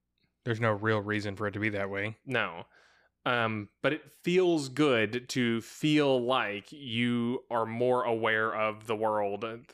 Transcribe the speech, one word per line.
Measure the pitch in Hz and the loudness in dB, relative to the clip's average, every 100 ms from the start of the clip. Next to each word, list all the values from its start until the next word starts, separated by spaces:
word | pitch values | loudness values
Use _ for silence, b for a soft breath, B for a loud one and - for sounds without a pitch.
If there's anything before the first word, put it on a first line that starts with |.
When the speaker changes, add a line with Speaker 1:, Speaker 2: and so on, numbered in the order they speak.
| _ _ _ _ | _ _ _ _
Speaker 1:
there's | 123 110 | -6 -2
no | 117 | 0
real | 104 110 110 | 0 0 0
reason | 101 107 101 98 | 0 -4 -4 -6
for | 104 | -6
it | |
to | 101 | -2
be | 107 | -2
that | 101 98 | -2 -4
way. | 98 104 113 139 | -4 -6 -8 -4
Speaker 2:
No. | 123 98 85 - b b b b _ 139 | -2 -2 -6 -16 b b b b _ -2
Um, | 120 113 110 101 _ | 0 0 -2 -8 _
but | 139 | -2
it | 156 - - | -2 -8 -6
feels | 175 180 180 165 135 | 0 4 4 2 0
good | 127 151 117 107 120 127 | 2 4 4 2 -2 -4
to | 131 120 113 | 0 0 0
feel | - - 156 151 143 131 | -4 -2 2 4 4 4
like | 120 127 107 101 - | 2 0 0 -4 -10
you | 151 135 113 120 120 117 127 - | -14 -6 0 0 2 0 -2 -2
are | 117 113 | -2 -2
more | 117 123 123 | 0 2 2
aware | 120 113 113 110 110 107 | 2 0 2 2 0 0
of | 110 107 110 | -2 -2 -4
the | 107 | -2
world | 110 107 101 101 113 117 127 | 0 0 -2 -4 -8 -10 -16